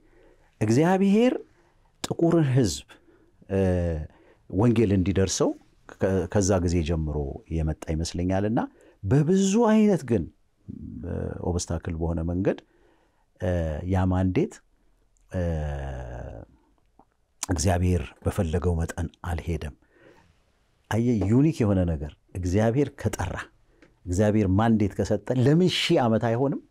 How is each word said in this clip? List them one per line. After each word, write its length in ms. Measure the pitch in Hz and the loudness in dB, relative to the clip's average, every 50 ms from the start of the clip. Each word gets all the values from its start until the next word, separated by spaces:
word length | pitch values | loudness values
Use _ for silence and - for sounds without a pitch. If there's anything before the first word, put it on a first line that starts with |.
| _ _ _ _ _ _ _ _ _ _ _ _ | _ _ _ _ _ _ _ _ _ _ _ _
እግዚአብሔር 720 | 110 107 113 131 160 175 190 185 196 196 196 214 240 254 320 - - - _ _ _ _ _ _ _ _ _ _ - | 0 2 2 2 4 2 2 2 2 4 4 4 4 2 0 -2 -8 -12 _ _ _ _ _ _ _ _ _ _ -10
ጥቁርን 420 | - - - 170 165 170 170 156 135 | -8 -2 0 2 4 4 4 4 4
ሕዝብ፣ 380 | 123 135 127 95 76 - - _ - _ _ _ _ _ _ _ _ _ - - | 4 2 2 2 0 -4 -12 _ -20 _ _ _ _ _ _ _ _ _ -10 -4
እ፣ 80 | 98 98 95 92 90 90 87 85 82 78 76 - - _ _ _ _ _ _ _ | 0 0 2 2 2 0 0 -2 -4 -4 -8 -10 -14 _ _ _ _ _ _ _
ወንጌል 400 | - 92 117 123 113 113 113 95 101 | -2 2 2 4 4 4 4 4 4
እንዲደርሰው 580 | 95 90 98 87 92 95 92 - - 147 294 311 - _ _ _ _ _ - | 2 2 2 2 2 0 0 0 0 0 -2 -2 -4 _ _ _ _ _ -20
ከ-፣ 380 | - - - 95 95 - - 85 | -8 -4 -2 0 0 0 -2 0
ከዛ 220 | - 107 98 92 101 92 | 0 0 2 2 2 2
ጊዜ 160 | 85 87 85 90 80 | 2 2 0 0 0
ጀምሮ 340 | 76 85 80 78 76 73 73 71 67 69 - - _ | 0 -2 -2 -2 -4 -4 -4 -6 -6 -8 -12 -12 _
የመጣ 320 | 82 82 78 78 76 - - - | -4 -4 -2 -2 -4 -6 -6 -6
ይመስለኛልና 680 | 80 80 82 - - 87 87 92 95 95 101 107 113 135 254 277 - _ - - _ _ - | -4 -4 -4 -6 -6 -4 -2 -2 0 0 -2 0 -2 -2 -4 -4 -10 _ -20 -20 _ _ -4
በብዙ 500 | 98 127 143 151 147 190 190 196 196 190 233 240 | 0 2 2 2 2 2 2 2 2 2 2 2
አይነት 360 | 214 220 220 214 208 196 156 139 | 4 4 4 4 4 4 2 0
ግን፣ 200 | 117 117 98 76 - - _ _ _ _ _ _ - - - - - - - 82 | 0 0 0 0 -4 -10 _ _ _ _ _ _ -18 -16 -14 -14 -14 -14 -12 -10
እ፣ 120 | 85 90 90 87 82 80 - - | -8 -6 -6 -6 -6 -8 -6 -6
ኦብስታክል 520 | 90 85 85 - - 85 82 - 87 85 | -4 -4 -4 -4 -4 -6 -6 -4 -6 -6
በሆነ 240 | 80 82 82 85 85 82 | -4 -4 -4 -2 -2 -4
መንገድ፣ 340 | 82 87 90 101 151 - - - _ _ _ _ _ _ _ _ _ _ _ _ _ _ _ | -4 -4 -2 -2 -2 -4 -6 -10 _ _ _ _ _ _ _ _ _ _ _ _ _ _ _
እ፣ 100 | - 92 90 87 82 80 76 76 87 | -4 -2 -2 -2 -2 -4 -4 -6 -4
ያ 200 | 90 95 92 92 | -2 0 0 2
ማንዴት፣ 480 | 95 92 92 95 92 90 135 175 - - - _ _ _ _ _ _ _ _ _ _ _ _ _ _ - | 2 2 2 0 2 0 0 -2 -2 -6 -14 _ _ _ _ _ _ _ _ _ _ _ _ _ _ -6
እ፣ 100 | 92 87 85 82 78 76 73 71 69 69 69 65 64 62 60 60 60 - 60 58 55 - - _ _ _ _ _ _ _ _ _ - _ _ _ _ _ _ _ _ - | -4 -4 -2 -2 -4 -4 -6 -6 -8 -8 -10 -10 -12 -12 -12 -14 -14 -14 -14 -16 -16 -20 -20 _ _ _ _ _ _ _ _ _ -20 _ _ _ _ _ _ _ _ -4
እግዚአብሔር 600 | - 92 80 76 98 87 87 92 90 90 85 69 - - _ | -4 -2 0 2 2 2 2 4 2 2 2 0 -4 -12 _
በፈለገው 540 | - 92 - - 98 80 78 87 - 90 85 | -4 -4 -2 -2 -2 0 -2 0 0 0 0
መጠን 340 | 80 82 80 - - 85 - - _ - | 0 -2 -4 -4 -6 -8 -8 -8 _ -8
አልሄደም። 520 | 85 87 80 - - 85 76 - 71 - _ _ _ _ _ _ - _ _ _ _ _ _ _ _ _ _ _ _ _ _ _ _ | -6 -6 -6 -4 -6 -6 -6 -6 -10 -12 _ _ _ _ _ _ -20 _ _ _ _ _ _ _ _ _ _ _ _ _ _ _ _
አየህ፣ 280 | 107 110 120 123 120 104 95 | -4 -2 0 0 0 0 2
ዩኒክ 300 | 98 113 127 143 160 147 - | 2 4 4 4 4 2 2
የሆነ 220 | 123 101 101 95 90 | 2 2 2 2 2
ነገር 280 | 85 82 71 71 73 - _ _ _ _ | 0 0 -4 -6 -10 -12 _ _ _ _
እግዚአብሔር 540 | 92 87 90 90 104 107 117 117 139 143 - - | -6 -4 0 0 2 2 2 2 0 -2 -2 -4
ከጠራ፣ 400 | - - 107 - - - - - - - - _ _ _ _ _ _ - _ _ _ _ | -6 -6 -6 -4 -4 -6 -8 -8 -10 -12 -16 _ _ _ _ _ _ -20 _ _ _ _
እግዚአብሔር 440 | 90 87 92 107 107 104 107 107 90 | -4 0 2 2 2 4 2 2 2
ማንዴት 420 | 92 98 113 117 113 104 104 98 - | 2 2 4 4 2 2 2 0 -2
ከሰጠ 340 | - 101 - 107 101 - - 127 | -4 -2 -2 -2 -4 -2 -2 0
ለምን 340 | 127 120 135 151 165 185 165 - | 2 4 4 4 4 4 2 0
ሺህ 260 | - - - 170 151 | 0 0 2 2 2
ዓመት 260 | 127 113 113 110 120 | 2 2 2 2 0
አይሆንም? 360 | 117 113 120 139 135 180 - - _ | 0 0 0 0 -2 -2 -4 -8 _